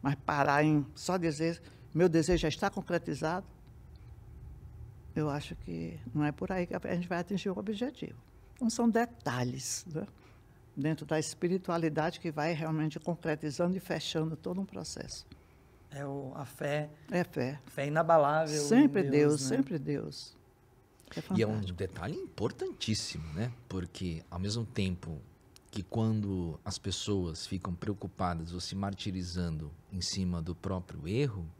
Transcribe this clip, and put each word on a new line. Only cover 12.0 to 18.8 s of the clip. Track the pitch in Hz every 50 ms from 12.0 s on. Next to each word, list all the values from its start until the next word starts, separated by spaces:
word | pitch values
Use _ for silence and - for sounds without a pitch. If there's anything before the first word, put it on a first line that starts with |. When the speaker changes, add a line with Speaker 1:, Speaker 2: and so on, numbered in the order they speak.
| 151 165 175 -
Speaker 1:
que | - 175
vai | 151 151 147 165 175
realmente | 147 160 160 156 156 156 156 151 160
concretizando | - - 175 - - 165 151 151 - 151 139 - 175 175 185 190
e |
fechando | 180 - - 156 - - - 165 156 160 160
todo | 156 - 185 180 185
um | 196
processo. | 196 - 190 165 - - - - - - - - - - - - - - - - - - - - -
Speaker 2:
É | - 139 143
o, | 139 139 139 139 131 135
a | 139 143
fé. | - - - 147 143 147 151 151 151 151 - - -
Speaker 1:
É | - 175 175
fé. | 175 - - 123 127 143 - - -
Speaker 2:
Fé | - - 139
inabalável | 143 147 156 165 160 170 160 147 139 147 156 160 156 151 151 147
em | 143
Speaker 1:
Sempre | 220 247